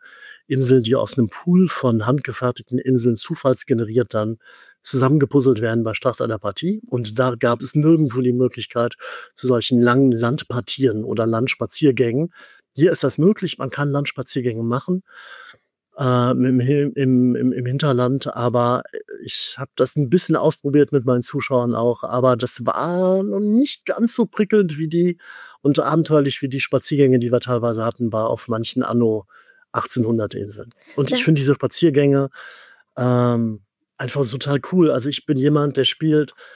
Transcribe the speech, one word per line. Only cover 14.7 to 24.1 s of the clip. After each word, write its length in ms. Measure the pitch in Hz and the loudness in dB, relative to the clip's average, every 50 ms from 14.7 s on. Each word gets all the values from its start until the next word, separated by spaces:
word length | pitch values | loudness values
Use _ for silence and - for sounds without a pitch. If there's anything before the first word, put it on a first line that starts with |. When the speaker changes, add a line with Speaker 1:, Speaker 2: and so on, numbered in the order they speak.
| 120 139 - - 180 185 - _ - - - - - - - - - _ _ _ _ _ _ _ _ - | -2 -2 -2 -4 -4 -4 -6 _ -20 -20 -20 -20 -20 -20 -20 -20 -20 _ _ _ _ _ _ _ _ -4
Speaker 1:
äh, 320 | 139 127 123 123 123 127 | 0 2 2 2 2 2
im 300 | 127 127 127 127 127 127 | 2 0 0 2 2 0
Hi-, 320 | 120 131 147 143 143 143 - | 2 2 0 0 0 -2 -2
im, 400 | 143 135 131 127 123 127 123 120 | -2 0 2 4 4 4 2 2
im, 180 | - 127 127 | 0 0 -2
im 140 | - 127 123 | -2 -2 -4
Hinterland, 680 | 127 131 139 156 143 127 120 123 123 139 131 - 139 - | -4 -4 -2 0 0 2 2 2 0 0 -2 -4 -6 -6
aber 500 | 120 120 120 113 120 120 120 123 - - - - - - - - - - | -2 -2 0 2 2 2 2 0 -2 -4 -8 -14 -16 -14 -14 -18 -16 -12
ich 320 | 120 - - - - - - | -12 -10 -10 -10 -10 -10 -12
hab 160 | 139 - - | -14 -10 -2
das 220 | - 127 - - | -2 0 0 0
ein 140 | 151 143 117 | -2 0 2
bisschen 260 | 170 180 - - 160 | 2 0 2 2 0
ausprobiert 560 | - 110 160 - _ - 143 139 147 143 - | 2 2 0 -2 _ -4 0 4 4 4 4
mit 120 | 147 135 117 | 2 0 0
meinen 180 | 131 123 123 | 2 0 0
Zuschauern 520 | 120 - - 139 - - 135 123 120 120 117 | -2 -4 -6 -6 -4 0 0 0 0 0 0
auch, 300 | 110 117 123 117 - - | 0 0 0 0 -2 -4
aber 320 | - 117 127 123 127 123 | -4 -2 2 2 2 2
das 280 | 113 123 - - - 117 | 2 0 -4 -4 -4 -4
war 600 | - - 95 139 170 175 180 185 185 190 190 196 | -4 -2 -2 -2 -2 0 0 2 2 2 2 0
noch 160 | 208 196 196 | -2 -2 0
nicht 440 | 208 208 214 240 285 - - _ - | 0 2 4 2 2 0 -2 _ -6
ganz 300 | - - 202 233 233 | -6 -2 0 0 -2